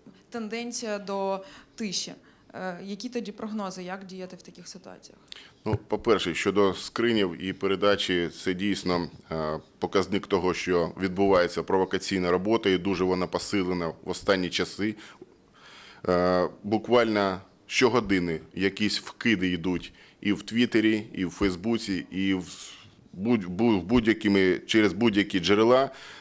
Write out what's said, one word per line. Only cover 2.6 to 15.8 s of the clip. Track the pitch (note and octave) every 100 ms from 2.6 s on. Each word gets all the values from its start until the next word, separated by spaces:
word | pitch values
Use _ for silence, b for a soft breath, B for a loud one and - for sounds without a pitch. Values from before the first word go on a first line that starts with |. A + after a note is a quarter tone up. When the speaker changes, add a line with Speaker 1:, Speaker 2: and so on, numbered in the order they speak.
| F#3 F3
Speaker 1:
які | F#3+ G3+ B3
тоді | B3 G3
прогнози, | G3+ A3 G#3+ F#3+ F#3
як | F3+ G3 F#3+
діяти | F#3 F3+ F3+
в |
таких | - F3+ E3+
ситуаціях? | F3+ B2+ F2+ - - - B B B G#2+
Speaker 2:
Ну, | G#2+ -
по-перше, | G#2 A#2+ G2 F2 D#2+
щодо | G#2 F#2+ G2
скринів | F2 - - A#2 A2+ F#2 D2+
і | F#2
передачі, | F#2 G2 F#2+ G2+ G2 - F2+ E2 -
це | G2
дійсно, | F2+ G2+ F#2 F#2 F2 E2+ - -
е, | D#2+ D2+ D#2 - -
показник | F2+ G2 F2+ G2 -
того, | F#2+ F2+
що | E2 F2+ F2 E2 E2
відбувається | F#2 F#2 G2 F#2 F2 E2+
провокаційна | D#2+ F#2 F#2 F#2+ - F#2+ F2
робота, | F2+ G2+ A2+ G2+
і | F#2
дуже | F#2 F2
вона | F#2 F#2 F2
посилена | F2 - G2+ F2+ F2+ E2
в | - F2+
останні | F2+ - F#2+ F2+
часи. | - F2+ - G#2+ G#2+ B B - _ _ B B B